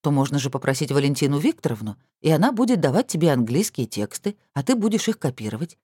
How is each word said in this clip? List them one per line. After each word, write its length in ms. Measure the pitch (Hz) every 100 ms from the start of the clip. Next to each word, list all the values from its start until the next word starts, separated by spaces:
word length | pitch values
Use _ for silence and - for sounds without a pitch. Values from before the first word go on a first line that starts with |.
то 100 | 151
можно 280 | 143 135 143
же 120 | 131
попросить 400 | 135 - 135 151
Валентину 480 | 139 139 139 143 143
Викторовну, 580 | 196 330 147 110 107 104 _ _
и 100 | 156
она 220 | 156 220
будет 280 | 226 240 233
давать 260 | 147 151 -
тебе 260 | 160 165
английские 540 | 135 113 127 202 - 117
тексты, 500 | - 104 - 202 208 _
а 100 | -
ты 120 | 135
будешь 340 | 254 214 214 -
их 100 | 220
копировать 600 | 143 127 107 113 170 -